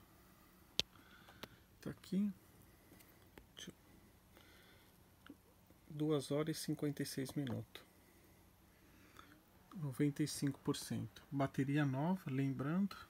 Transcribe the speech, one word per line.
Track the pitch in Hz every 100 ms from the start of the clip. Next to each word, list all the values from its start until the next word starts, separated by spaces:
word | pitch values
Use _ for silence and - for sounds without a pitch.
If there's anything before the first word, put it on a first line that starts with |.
| - - - - - - - - - - - - - - - - - -
Tá | 143
aqui. | 143 - 185 208 185 - - - - - - - - - - - -
Deixa | -
eu, | - - - - - - - - - - - - - - - - - - - - - -
duas | 151 151 147 127
horas | 143 156 151
e |
cinquenta | - 151 147 143
e | 143
seis | - 131
minutos. | - 139 110 110 - - - - - - - - - - - - - - - - - - - -
Noventa | 214 147 127 147 143
e | 147
cinco | - 147 -
por | - 135
cento. | - 117 113 - -
Bateria | 139 170 - 135 143
nova, | 143 131 160 190 -
lembrando. | 131 135 131 139 175 202 -